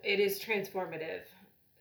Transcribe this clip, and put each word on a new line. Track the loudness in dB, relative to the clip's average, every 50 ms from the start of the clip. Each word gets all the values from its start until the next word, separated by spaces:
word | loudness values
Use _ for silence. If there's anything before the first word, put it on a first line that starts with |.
| 0
it | 2 4 4
is | 4 4 2 0
transformative. | -2 -2 0 0 0 -2 -4 -4 -4 -4 -4 -6 -6 -6 -6 -8 -10 -14 -20 -20 -20 -20 _ _ _ _ _ _